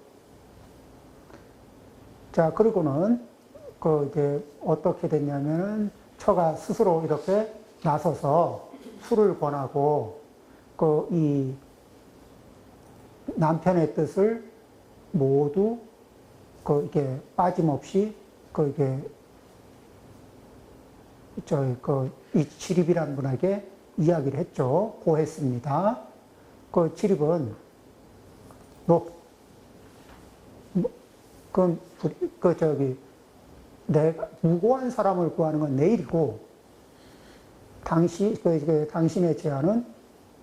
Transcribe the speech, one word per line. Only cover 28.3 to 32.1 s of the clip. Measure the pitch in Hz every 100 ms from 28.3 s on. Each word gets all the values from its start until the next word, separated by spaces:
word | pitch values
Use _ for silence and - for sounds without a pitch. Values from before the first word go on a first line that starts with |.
| - - - - - -
뭐, | 170 - - - - - - - - - - - - - - - - -
뭐, | 185 202 - - - - - -
그럼 | - 180 165 - -
부-, | 165